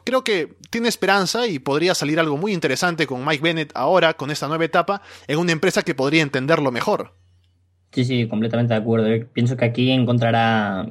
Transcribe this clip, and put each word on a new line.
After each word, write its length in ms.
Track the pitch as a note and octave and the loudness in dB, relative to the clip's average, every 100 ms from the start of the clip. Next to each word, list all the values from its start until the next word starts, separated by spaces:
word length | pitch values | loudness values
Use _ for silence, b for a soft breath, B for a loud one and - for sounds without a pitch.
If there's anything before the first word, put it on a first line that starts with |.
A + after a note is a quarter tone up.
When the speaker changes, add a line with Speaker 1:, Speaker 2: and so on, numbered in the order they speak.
Speaker 1:
creo 200 | - C4 | -4 -2
que 340 | B3+ G3 C#3+ - - | 0 -2 -2 -10 -8
tiene 200 | A#3 A#3 | -4 -2
esperanza 580 | - F#3+ G3 F3+ A3 A#3+ | 0 2 4 2 0 -2
y 100 | D3+ | -2
podría 380 | C3+ C#3+ F3 F3 | -2 0 0 0
salir 240 | D3 D#3 | 0 0
algo 160 | D#3+ C#3+ | 0 0
muy 160 | G3+ | -2
interesante 540 | F#3 D3+ B2+ F3+ E3 C#3 | -2 -2 0 -2 -2 -2
con 180 | B2+ C#3 | -2 -4
Mike 160 | D3+ | -2
Bennett 300 | E3 E3 D3+ | 0 -2 -4
ahora, 400 | - C3+ F#3 E3 | -2 2 4 2
con 160 | D#3 C#3 | 0 -6
esta 180 | D3+ C#3 | -6 -4
nueva 160 | D#3+ E3 | -2 0
etapa, 360 | F3+ E3+ G3+ B B - | 0 0 -4 B B -6
en 120 | D3 | -2
una 140 | F3 | 0
empresa 280 | D#3+ F#3 G#3 | 0 0 0
que 140 | F#3 C#3+ | -2 -2
podría 260 | C3+ D#3+ | 2 2
entenderlo 500 | D3 C3+ C3+ D#3+ C#3 | 2 0 0 2 2
mejor. 420 | A#2+ - G3+ - _ _ _ _ _ _ _ _ | -2 -2 -2 -4 _ _ _ _ _ _ _ _
Speaker 2:
Sí, 120 | - | -2
sí, 240 | B2 B2 A2+ | 0 0 -2
completamente 460 | G#2+ A2+ A#2 A#2+ | -2 -2 0 0
de 60 | A2 | 0
acuerdo. 260 | A2 A2+ A2 | 0 0 2
Yo 180 | A2+ - | 0 -2
pienso 260 | - A#2+ B2+ | -2 0 0
que 80 | |
aquí 260 | A#2 A#2 B2+ | 0 0 2
encontrará 960 | C3 A#2+ A#2+ A#2 A2+ A2+ A2+ G#2 F#2+ - | 2 2 2 2 2 2 2 0 -4 -4